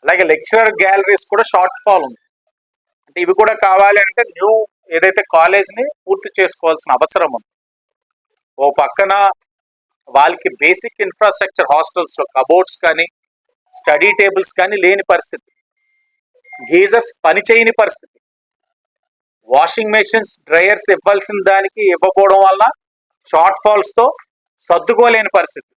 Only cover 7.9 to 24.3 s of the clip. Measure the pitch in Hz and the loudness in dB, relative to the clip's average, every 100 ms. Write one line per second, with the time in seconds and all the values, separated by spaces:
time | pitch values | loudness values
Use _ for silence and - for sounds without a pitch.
7.9 | _ _ _ _ _ _ - 139 143 139 | _ _ _ _ _ _ -4 -2 0 -2
8.9 | - 196 196 202 185 _ _ _ _ _ | -2 -2 0 0 -2 _ _ _ _ _
9.9 | _ _ 131 151 175 - 127 151 180 233 | _ _ 0 2 0 -8 -2 -2 0 -4
10.9 | _ 196 - 214 196 190 - 180 147 160 | _ -10 -2 -2 -2 -8 -4 -2 0 -2
11.9 | - 165 - 139 131 131 175 185 - 170 | -6 -8 -6 -6 -4 0 2 0 -2 -4
12.9 | 160 170 _ _ _ _ _ _ - - | -2 -6 _ _ _ _ _ _ -10 -2
13.9 | 151 196 208 196 190 185 - 185 208 180 | 0 0 2 0 0 -4 -2 -4 0 0
14.9 | 196 - 175 - - _ _ _ _ _ | -2 0 -2 -2 -10 _ _ _ _ _
15.9 | _ _ _ _ _ _ - - 170 196 | _ _ _ _ _ _ -20 -2 0 2
16.9 | 226 - - 165 175 214 226 226 226 214 | 0 -2 -4 -2 -2 0 2 2 0 -2
17.9 | - - _ _ _ _ _ _ _ _ | -2 -8 _ _ _ _ _ _ _ _
18.9 | _ _ _ _ _ _ 131 165 - 220 | _ _ _ _ _ _ 2 2 -2 -2
19.9 | 214 208 226 208 - _ 160 185 208 - | -2 0 -2 -4 -12 _ 0 2 0 0
20.9 | 196 - 202 - 208 190 196 196 - 202 | -2 0 -2 -2 -4 0 0 -2 -2 -2
21.9 | 175 190 190 196 190 196 190 220 294 _ | 0 0 2 4 4 4 2 0 -2 _
22.9 | _ _ _ _ 160 175 - 214 208 185 | _ _ _ _ 2 2 2 0 0 0
23.9 | - 240 - _ | 0 0 -2 _